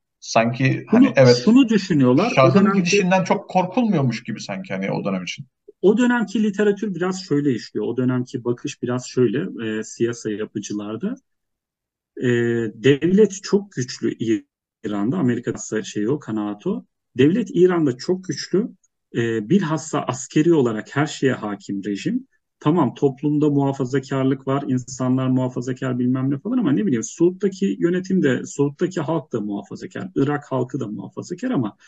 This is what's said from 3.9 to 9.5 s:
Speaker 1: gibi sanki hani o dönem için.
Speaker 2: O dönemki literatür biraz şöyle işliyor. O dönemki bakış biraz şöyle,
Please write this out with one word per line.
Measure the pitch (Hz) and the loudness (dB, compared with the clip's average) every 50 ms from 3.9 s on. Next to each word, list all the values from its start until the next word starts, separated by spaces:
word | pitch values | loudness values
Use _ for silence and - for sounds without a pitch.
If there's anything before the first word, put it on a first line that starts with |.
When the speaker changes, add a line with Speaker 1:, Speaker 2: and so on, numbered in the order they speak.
| 190 151 135 123 107 - - | 2 2 2 0 -2 -4 -8
Speaker 1:
gibi | - - - | -10 -10 -10
sanki | - - 98 95 95 - 98 | -8 -10 -10 -10 -8 -8 -6
hani | 95 98 98 | -4 -4 -4
o | 101 98 98 | -4 -2 -2
dönem | 101 98 92 90 | -4 -4 -4 -6
için. | - - - - - _ _ _ - _ _ - | -8 -10 -12 -14 -20 _ _ _ -20 _ _ 2
Speaker 2:
O | 180 220 214 | 2 4 4
dönemki | 247 240 247 240 214 - - 233 208 | 2 2 2 0 -2 -2 -2 -2 -2
literatür | 214 190 208 208 208 202 202 220 214 180 | 0 0 0 0 0 0 0 -4 -6 -4
biraz | 160 180 190 185 185 - | -4 -4 -4 -4 -6 -4
şöyle | - 147 143 147 147 123 | -2 -2 0 0 0 -2
işliyor. | 107 - - - 113 104 | -2 -6 -8 -8 -6 -6
O | 110 120 | -4 -2
dönemki | 123 127 127 127 123 123 - - 120 113 | -2 0 0 0 -2 -4 -6 -8 -6 -4
bakış | 120 117 - - 143 - - - | -4 -4 -4 -6 -10 -8 -8 -6
biraz | 120 123 127 127 | -4 -4 -4 -6
şöyle, | - - 131 123 113 101 139 185 - | -4 0 2 2 2 2 -2 -4 -6